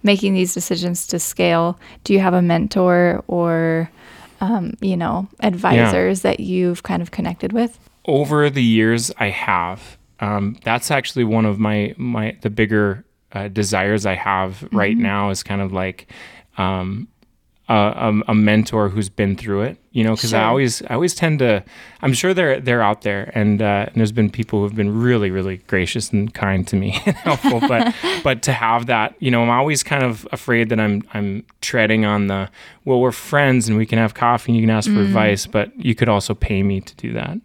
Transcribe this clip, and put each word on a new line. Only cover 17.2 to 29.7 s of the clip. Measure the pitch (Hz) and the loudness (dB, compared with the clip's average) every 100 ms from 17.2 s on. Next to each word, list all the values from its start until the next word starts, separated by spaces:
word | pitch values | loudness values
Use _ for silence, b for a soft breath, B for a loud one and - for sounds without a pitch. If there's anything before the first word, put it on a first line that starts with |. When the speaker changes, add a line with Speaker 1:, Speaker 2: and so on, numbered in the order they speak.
| _ _ _ _ - | _ _ _ _ 0
Speaker 2:
a, | |
a, | 113 104 - 110 107 - | 2 2 0 0 0 2
a | |
mentor | 107 107 107 110 110 101 | 2 4 4 2 0 0
who's | 101 98 | -2 -6
been | - 101 98 | -2 -2 -2
through | 110 98 | -2 -2
it, | 117 165 _ | -2 -6 _
you | 123 | 0
know, | 110 | 0
'cause | 110 117 | 0 0
I | 110 | 0
Speaker 1:
Sure. | 110 | 2
Speaker 2:
always, | 127 127 110 | 2 0 -2
I | - | -6
always | 120 175 | -2 -2
tend | - 165 151 | 0 0 2
to, | 123 104 - B B B | 2 2 -2 B B B
I'm | - | -2
sure | 123 185 | 0 2
they're, | 185 165 135 | 2 2 0
they're | 127 120 | 0 2
out | 104 107 | 2 0
there, | 104 98 - | -4 -4 -4
and, | 113 104 101 | 0 2 2
uh, | 107 101 101 | 2 0 -2
and | - | 0
there's | 110 | 0
been | 113 104 | 2 0
people | - 110 107 | -2 -4 -2
who've | 101 107 | -2 -2
been | 101 107 | -2 0
really, | 120 120 98 | 2 2 2
really | 95 95 92 - | -2 -4 -6 -4
gracious | 95 87 117 - | -2 0 -4 -2
and | 107 104 | -2 -2
kind | - 101 95 90 | -4 -2 0 0
to | 95 | -2
me | 98 95 | -2 -2
<laughs> | - | -2
and | - | -2
helpful, | 180 143 269 117 | -2 0 2 2
but, | 277 - 240 - 349 | 2 2 0 -2 -4
Speaker 1:
<laughs> | 381 | -2
Speaker 2:
but | 302 123 | -2 -2
to | - | -2
have | 123 117 117 120 | 0 2 0 0
that, | 117 107 - | 0 0 -2
you | 131 | 0
know, | 120 | 2
I'm | 117 | 2
always | 120 143 | 2 0